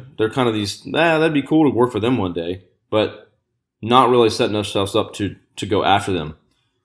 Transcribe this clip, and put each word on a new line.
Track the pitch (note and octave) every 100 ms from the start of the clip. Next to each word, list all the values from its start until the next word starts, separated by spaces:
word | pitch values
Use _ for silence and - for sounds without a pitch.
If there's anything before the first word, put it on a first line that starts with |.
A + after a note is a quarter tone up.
| - -
they're | A2
kind | C3+ B2
of | A2
these, | G2+ - C#3
"Ah, | C#3 E3+ D#3
that'd | D#3+
be | D3
cool | C3+ D#3 D3
to | G#2+
work | A#2+
for | G#2
them | A2+ B2
one | F#2
day," | E2+ E2 F#2+ _ _ -
but | G#2+ G2+ - - _ _ _ _ _
not | A2 B2 A#2+
really | B2 A2+
setting | G#2+ A2+ G#2
ourselves | G2+ G#2 G2 A2
up | F#2 -
to, | G2 - _ -
to | G2+
go | G2+
after | D#2+ G2+ G2
them. | F2+ D2+ - _ _ _ _